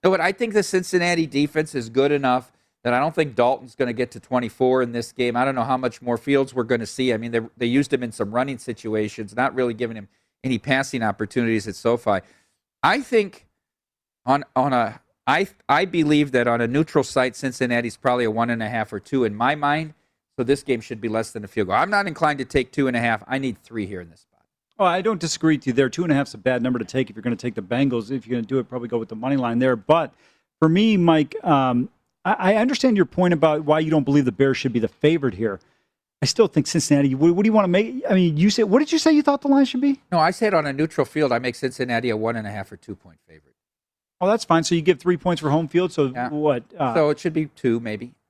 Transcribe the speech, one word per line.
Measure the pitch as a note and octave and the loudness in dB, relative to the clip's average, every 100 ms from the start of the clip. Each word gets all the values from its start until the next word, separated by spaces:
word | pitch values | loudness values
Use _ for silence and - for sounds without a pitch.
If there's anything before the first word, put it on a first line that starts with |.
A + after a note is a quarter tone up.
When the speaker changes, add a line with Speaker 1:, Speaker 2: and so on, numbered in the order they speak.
Speaker 1:
No, | F#3+ | 2
but | F#3+ | 2
I | E3+ | 0
think | G3 A#3 | -2 0
the | G#3 | 0
Cincinnati | - F#3 F3+ F3+ F3 E3+ D#3 | 0 -2 0 0 0 0 0
defense | C3+ D3 D#3 D#3 | 0 0 -2 -4
is | C#3 A2+ | -6 -2
good | A#2 - | 0 2
enough | C#3+ C3 B2 B2 _ _ _ | 2 2 0 -4 _ _ _
that | B2 | -2
I | B2 | 0
don't | D3+ | 0
think | D#3+ D3+ | -2 -2
Dalton's | A2+ A#2+ C3+ B2 | 2 0 0 -8
gonna | - B2+ | -4 -4
get | A#2 B2 | -2 -6
to | G#2+ | -8
twenty-four | _ B2+ A#2+ - B2+ C3 | _ -4 -4 0 2 2
in | B2 | 0
this | A#2 A#2 | -4 -8
game. | - A#2+ A#2+ | -2 -2 0
I | |
don't | C3 | 0
know | C3 | -2
how | A#2 C3 | -2 -2
much | B2+ - | -2 -6
more | B2 A#2 | -6 -4
Fields | - C#3 C3+ | 0 0 0
we're | B2+ | -4
gonna | A#2 A#2+ A2 | -2 -2 -4
see. | - B2+ | -4 -2
I | A2 | -2
mean, | A#2 | -2
they, | A#2 A2+ _ | -4 -4 _
they | A#2+ | 0
used | C3 C#3 | 0 0
him | C3+ | -2
in | B2 | -4
some | - G2+ | -6 -4
running | A#2 C3+ C3 | -2 -4 -8
situations, | - A2 A2+ G#2+ G#2+ - G#2 | -12 -10 -4 -4 -4 -8 -10
not | A2 C3 | -4 -2
really | B2+ B2 | 0 -2
giving | A2 A#2 A2 | -2 -8 -8
him | G2+ _ _ _ | -16 _ _ _
any | C3 A#2+ | -4 -4
passing | - C3+ C#3 B2+ | 0 0 0 -2
opportunities | A2 G2 G#2+ B2+ A#2 A2+ G#2+ | -2 -2 -4 -2 0 -2 -4
at | |
SoFi. | G2 A#2 A#2 - G2 - _ _ _ _ _ | -4 -2 0 0 -2 -4 _ _ _ _ _
I | D#3 A#3+ | 0 0
think | C4 A3+ G3 - _ _ _ _ _ _ _ _ - | 0 0 0 -10 _ _ _ _ _ _ _ _ -2
on, | C#3+ - | -2 0
on | C3 C#3 | -2 0
a, | B2 A2 - _ _ - | 0 -2 -6 _ _ -2
I, | D3+ G3 _ - | 0 -2 _ -2
I | C#3+ F#3 | 0 0
believe | E3+ D3+ D3+ C#3+ | 0 2 2 2
that | B2+ A#2+ | 2 2
on | A#2+ | 0
a | A#2 | 0
neutral | C3+ D#3 D#3 | 0 0 0
site, | B2+ C3+ B2+ | 0 0 -2
Cincinnati's | - C3+ A#2+ B2 A#2+ A#2+ - | -4 -8 -4 -2 -2 -4 -4
probably | B2+ B2 A#2 | -2 0 0
a | |
one | A2 A#2 | 0 -2
and | A#2 | -2
a | A2 | -4
half | A#2+ G#2+ | -6 -6
or | G#2 | -8
two | - C3+ | -4 -2
in | A2+ | -2
my | G#2 B2 | 0 -2
mind. | D3+ C#3+ D3+ D#3 - _ _ _ - | 0 -2 -2 -6 -16 _ _ _ -8
So | |
this | A#2+ C#3 | -2 -2
game | - A#2+ | 0 -4
should | - A2 | -4 -10
be | A2+ | -4
less | A2 A2 | -4 -6
than | A2+ | -12
a | G2+ | -8
field | - F#2 | -6 0
goal. | G#2 | 0
I'm | F3+ | 0
not | G3+ G3 | -2 -4
inclined | D3+ D#3 C#3+ | -2 -2 -2
to | |
take | B2+ C#3+ B2 | -2 -2 -2
two | - C3 | -2 -2
and | B2 | 0
a | |
half. | A#2+ A2 - | -2 -2 -4
I | C3+ | -6
need | C3+ G#2 | -6 -8
three | _ A2+ G2 | _ -8 -8
here | F#2+ | -10
in | E2+ | -14
this | D#2+ | _
spot. | _ _ _ _ _ - | _ _ _ _ _ -2
Speaker 2:
Oh, | |
I | F#3 F3+ | 0 0
don't | G3 G3 | -2 -4
disagree | E3 - D#3+ D3+ | -4 0 0 0
with | C3+ | 0
you | |
there. | B2 C3 | 0 0
Two | - | 0
and | F3 | 0
a | |
half's | C#3 C#3 | 0 0
a | A2+ | -4
bad | B2+ B2+ | -2 0
number | B2 B2 | 0 -2
to | |
take | G#2+ C3 B2+ | -2 -4 -4
if | G#2 | -6
you're | |
gonna | A#2+ A#2 | -6 -4
take | B2 | -4
the | A2 | -8
Bengals, | F#2 A#2+ C#3 A#2+ G#2 | -4 0 0 0 -4
if | C3+ A2+ | -10 -4
you're | B2 | -6
gonna | G#2+ | -2
do | C3 | -4
it, | A#2+ | -4
probably | B2+ A#2 | -10 -4
go | A#2 | -4
with | A2+ | -6
the | A2 | -8
money | B2+ C#3 | -2 0
line | A#2+ A#2 | 0 2
there. | C3 A#2+ | 2 0
But | G2 E3 D3 _ _ _ _ _ | 2 2 2 _ _ _ _ _
for | D#3+ | 4
me, | F3 A3+ G3+ | 4 4 4
Mike, | E3+ D#3+ D3 - | 4 4 2 -4
um, | F3+ C#3+ C3 A#2+ C3 _ _ _ | 0 2 2 0 -2 _ _ _
I, | F3+ G#3+ F#3 | -4 0 2
I | G#3+ | 2
understand | B3 C#4 C4 G#3 | 0 2 2 2
your | E3+ | 2
point | - F3+ | 2 2
about | E3 D#3 D3+ | 4 4 2
why | D3 D#3 | 2 2
you | D#3+ | 4
don't | D#3 | 2
believe | C3 C#3+ | 4 4
the | B2+ | 2
Bears | - C3+ C3 | 2 2 2
should | C3+ | 0
be | A#2 | 0
the | A2 | -2
favorite | _ D3+ E3 C3+ | _ 2 2 -2
here. | F#2+ A2 G2 _ _ _ _ _ _ | -2 -4 -6 _ _ _ _ _ _
I | C#3 | -4
still | - G#3+ | 2 2
think | - C#3+ | 2 0
Cincinnati, | E3 - C#3+ C#3+ | -2 2 2 2
what, | C3 D#3+ | 4 4
what | F3 | 4
do | G#3+ | 4
you | |
wanna | G#3+ F#3+ | 4 4
make? | F3+ A3+ C4 - | 2 0 -4 0
I | |
mean, | F#3+ F3 D3+ | 2 4 4
you | G3 | 2
said, | A3 | 2
what | G#3 A3+ | 2 2
did | D4+ | 2
you | D#4+ | 2
say | D#4+ | 4
you | D4+ | 4
thought | D4 C#4+ | 2 0
the | C#4 | 2
line | C#4 C4+ | 2 2
should | B3+ | 0
be? | C#4 C4+ _ | -2 -2 _
Speaker 1:
No, | F3 | 0
I | D#3 | 0
said | F3 A3 | 2 0
on | F3+ D3 | 2 0
a | |
neutral | C3+ D#3 - | -2 -2 -2
field, | C3 D#3 D3 | -2 0 0
I | A#2+ | 0
make | B2+ | -2
Cincinnati | A#2 C3 - B2 A#2 A#2+ | -4 -6 -4 -4 -2 -2
a | G#2+ | -2
one | A2+ | -2
and | A#2 G#2 | -4 -8
a | |
half | G#2 F#2+ | -10 -12
or | G2 | -16
two | - F#2+ | -16 -18
point | F#2 D#2 _ | -18 _ _
favorite. | D#2 D2 _ _ _ _ _ _ _ | -20 _ _ _ _ _ _ _ _
Speaker 2:
Oh, | F#3 | 0
that's | A3+ | 0
fine. | - E3 | 2 0
So | D#3 | 2
you | E3+ | 0
give | D#3+ F3 | 2 0
three | F3 F3+ | 0 -2
points | F#3 E3+ | -2 -2
for | D3+ | 0
home | D3+ D#3+ | 0 0
field. | E3+ F3+ | -2 -2
So | - C3+ | -2 -2
Speaker 1:
Yeah. | B2 B2 | -2 -6
Speaker 2:
what, | D3+ D3+ B2 - F#3 | -2 0 -2 -6 -6
uh, | C3+ | -2
Speaker 1:
So | A#2+ D3+ | 0 0
it | D3+ | 0
should | F3 | -4
be | D#3+ D3+ | -4 -6
two, | _ C3 A#2 | _ -2 -2
maybe. | A#2 G#2+ A#2+ _ | -4 -10 -12 _